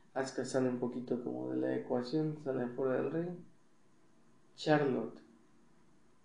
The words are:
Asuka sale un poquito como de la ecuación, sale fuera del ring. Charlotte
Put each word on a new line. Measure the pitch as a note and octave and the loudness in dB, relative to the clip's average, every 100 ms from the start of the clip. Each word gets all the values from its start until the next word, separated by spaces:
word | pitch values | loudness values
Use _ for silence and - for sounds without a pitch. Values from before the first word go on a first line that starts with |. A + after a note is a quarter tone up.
| - | -10
Asuka | C3 C3+ - B2 | -4 -4 -2 0
sale | C3+ B2+ | 2 2
un | B2 | 2
poquito | B2 B2 B2 A#2+ - | -2 -2 -2 -2 -2
como | B2 B2+ | -4 -2
de | B2+ | 0
la | B2+ C3 | 0 0
ecuación, | B2+ B2 B2 D#3 D#3 D3+ - | 0 -2 0 0 0 -2 -2
sale | C3 B2 | -2 -2
fuera | B2 C3+ B2+ | 0 2 2
del | C3+ | 0
ring. | D#3+ F3 F3 - - - - - - - - - - - - | -2 -2 -6 -12 -20 -20 -20 -20 -20 -20 -20 -20 -20 -20 -4
Charlotte | - D3+ C#3 B2 A2 - - - - - - - - - - - | 4 6 6 2 -2 -8 -20 -20 -20 -20 -20 -20 -20 -20 -20 -20